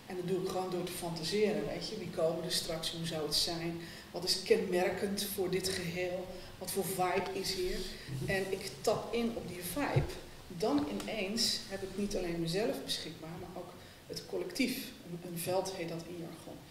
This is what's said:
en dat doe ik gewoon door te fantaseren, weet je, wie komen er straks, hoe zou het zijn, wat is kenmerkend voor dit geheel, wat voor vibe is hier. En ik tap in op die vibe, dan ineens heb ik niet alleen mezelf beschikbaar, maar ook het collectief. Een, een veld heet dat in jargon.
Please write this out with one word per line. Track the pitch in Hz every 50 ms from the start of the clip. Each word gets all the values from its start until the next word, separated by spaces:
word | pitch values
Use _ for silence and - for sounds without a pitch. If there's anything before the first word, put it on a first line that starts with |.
| -
en | - 185
dat | 180 170 175
doe | 190 175
ik | - 190
gewoon | 185 185 185 180
door | 180 175 160
te | -
fantaseren, | - - 175 165 165 - 156 - 196 214 214 196 170 - 147
weet | 135 - 175 170 -
je, | 220 196
wie | 175 170
komen | - 185 160 165 170 170 -
er | -
straks, | - - - 175 160 160 - - 170 165
hoe | 165
zou | 165 160 156 151
het | 151 160
zijn, | - - 180 170 165 165 170 170 170 170 - - - - -
wat | - 175 175
is | 180 - -
kenmerkend | - - 220 190 185 190 180 180 185 196 180 - 220 196 202 - - - -
voor | 202 180 170
dit | 180 190 185 190
geheel, | 185 185 175 165 170 180 180 175 180 185 180 175 - - - - - -
wat | 185 175
voor | - 202 180
vibe | 165 190 - 180 185 196 196 185 - - 196
is | 185 - -
hier. | 185 180 180 - - - - - - - - - - 185
En | 190 196 190 196 190
ik | 196 - - - - -
tap | - 240 202 - - - -
in | 233 233 226 -
op | 175 170 175
die | 170 180 175 -
vibe, | - 294 277 - - - - - - - - - - - - -
dan | 185 165 214 233 285 285 285 - 208 202
ineens | - - 208 214 190 190 214 233 - - - - - -
heb | 196 185
ik | 190 190 185
niet | 202 202 202 -
alleen | 185 180 170 170 170
mezelf | 165 160 170 196 226 269 - 269 -
beschikbaar, | - - - - 160 165 - 160 160 165 185
maar | 180 170 185 185
ook | 175 - - - - - - - -
het | - 165 - -
collectief. | - 202 180 180 185 - - 254 - - - - - - - - 175
Een, | 170 - - 175
een | 170 170
veld | - 180 180 190 185 -
heet | - - 170 165
dat | 165 165 - -
in | 175 170
jargon. | 165 160 160 - - - - - - -